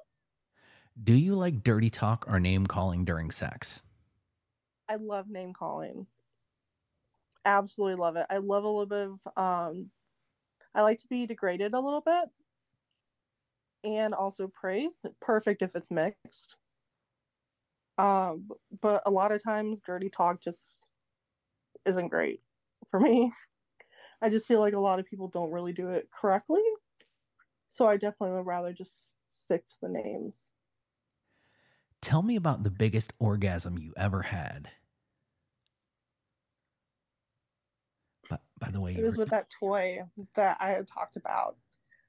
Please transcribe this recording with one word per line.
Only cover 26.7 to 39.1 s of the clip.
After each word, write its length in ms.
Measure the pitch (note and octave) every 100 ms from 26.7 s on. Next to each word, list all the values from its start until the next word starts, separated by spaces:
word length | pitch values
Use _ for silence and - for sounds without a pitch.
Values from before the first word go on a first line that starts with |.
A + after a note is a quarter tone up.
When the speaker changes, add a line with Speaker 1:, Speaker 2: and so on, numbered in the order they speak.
| G#4+ _ _ _ _ _ _ _ _ _
Speaker 1:
So 180 | - A3
I 80 | G#3
definitely 380 | G#3 - F#3+ F#3
would 80 | F3+
rather 260 | F3 F3
just 400 | F3+ F#3+ - - _ _
stick 360 | - - F3 -
to 80 | _
the 80 | -
names. 600 | F3+ - - - - _ _ _ _ _ _ _ _ _ _ _ _ _ _ _ _
Speaker 2:
Tell 200 | - D#3
me 140 | G#3 A3+
about 280 | E3 A2+
the 80 | G#2
biggest 420 | F#2 A2 G#2+ - -
orgasm 580 | A2+ G2+ G2 F2 F2+ F2
you 160 | D#2 E2
ever 240 | G2 F#2+
had. 460 | - F2+ D2+ - - - _ _ _ _ _ _ _ _ _ _ _ _ _ _ _ _ _ _ _ _ _ _ _ _ _ _ _ _ _ _ _ _ _ _ -
By, 80 | E2 _ -
by 100 | -
the 100 | G2
way, 100 | F2+
Speaker 1:
It 60 | F#2
Speaker 2:
you 60 |
Speaker 1:
was 120 | A3+